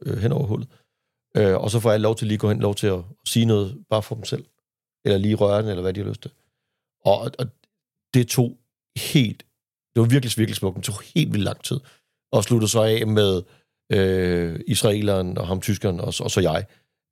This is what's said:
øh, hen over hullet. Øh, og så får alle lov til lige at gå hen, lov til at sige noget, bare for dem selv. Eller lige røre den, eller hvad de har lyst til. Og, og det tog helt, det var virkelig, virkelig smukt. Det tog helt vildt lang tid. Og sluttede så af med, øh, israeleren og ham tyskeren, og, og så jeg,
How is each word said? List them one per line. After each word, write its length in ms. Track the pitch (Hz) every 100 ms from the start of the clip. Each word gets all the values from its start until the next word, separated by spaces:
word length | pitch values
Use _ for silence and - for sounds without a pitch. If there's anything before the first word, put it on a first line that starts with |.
øh, 160 | - -
hen 140 | 95
over 160 | - 98
hullet. 200 | 107 - _ _ _ _ _ _ 107
Øh, 200 | 101 95
og 140 | 113
så 80 | 113
får 120 | 110
alle 120 | 107
lov 120 | 107 113
til 120 | 110
lige 80 | 104
at 40 |
gå 100 | 104
hen, 100 | 117
lov 160 | 104 101
til 120 | 104
at 120 | 92 90 - -
sige 200 | 117 113
noget, 320 | 104 98 139 -
bare 140 | 110
for 120 | - 110
dem 80 |
selv. 220 | - - - _ _ _ _ _ 104
Eller 120 | 98
lige 180 | 104 104
røre 260 | 101 101
den, 80 | 110
eller 120 | 90
hvad 120 | 92
de 60 | 95
har 100 | 101
lyst 120 | 107
til. 100 | - _ _ _ _ _ _ _ -
Og, 260 | 101 123 -
og 80 | 117 _ _ _ _ _ -
det 140 | 131 117
tog 300 | - 120 - _ _ _ -
helt, 480 | - 143 107 - - _ _ _ _ 117
det 60 |
var 60 | 117
virkelig, 300 | 139 123 110
virkelig 180 | 104 101
smukt. 200 | 95 98
Det 80 |
tog 180 | - 101 - 165
helt 180 | 151
vildt 120 | 104 98
lang 180 | -
tid. 160 | - 131 - _ _ _ -
Og 120 | 113
sluttede 280 | 101 120 107
så 100 | 113
af 260 | 110 113 110
med, 360 | 107 98 92 - _ _ _ -
øh, 680 | 107 95 95 90 87 85 82 -
israeleren 720 | 101 113 104 101 95 90 101
og 100 | 87
ham 140 | 95
tyskeren, 380 | - 95 101 87
og, 80 | -
og 240 | 87 92
så 100 | 104
jeg, 240 | 85 82 101 _ _ _ -